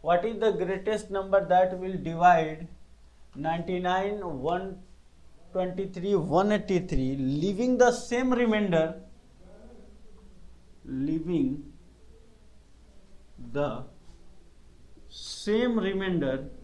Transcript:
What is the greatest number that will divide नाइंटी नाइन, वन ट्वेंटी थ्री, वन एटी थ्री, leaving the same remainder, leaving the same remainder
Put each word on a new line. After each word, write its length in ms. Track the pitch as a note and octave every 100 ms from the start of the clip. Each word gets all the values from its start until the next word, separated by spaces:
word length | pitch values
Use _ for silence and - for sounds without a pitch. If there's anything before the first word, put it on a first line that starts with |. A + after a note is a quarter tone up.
| D3+
What 200 | F3 G#3
is 140 | A3
the 120 | A3
greatest 600 | F3 F3+ - G3+ G#3+ -
number 340 | F#3+ F#3+ G3 E3+
that 320 | F3+ F#3 F#3
will 180 | F#3 F#3
divide 640 | C#3+ E3 F3 E3+ D#3 D#3 E3+ - - - - - - -
नाइंटी 420 | D#3 E3+ E3+ F3+
नाइन, 420 | F3+ F#3 G3 G#3
वन 480 | F#3 C#3 C#3 F3+ F#3+ F#3 - - - - - - -
ट्वेंटी 320 | F#3 F#3 F3+ F#3+ F#3
थ्री, 140 | F#3+
वन 380 | G3 D3+ D#3 G3+
एटी 280 | G#3 G#3 F#3 F3+
थ्री, 280 | C#3 C3 C3+ C3 C#3+
leaving 360 | F#3 G3 B3 B3
the 140 | A#3+
same 420 | A#3+ - A#3+ B3+
remainder, 640 | A#3+ A#3+ G#3+ G3+ E3 D#3+ F3 - - - - - - - A#3 - - - - - - - - - - -
leaving 680 | C3 C#3 D#3+ D#3+ E3+ C3 C#3+ - - - - - - - - - - - - - - - - - - A#2+
the 320 | C3+ D3 A2+ B2 - - - - - - - - - - - -
same 680 | - - - - A3 A#3+ A3+
remainder 680 | F#3+ G3 F#3+ E3+ C#3 C3 C#3 -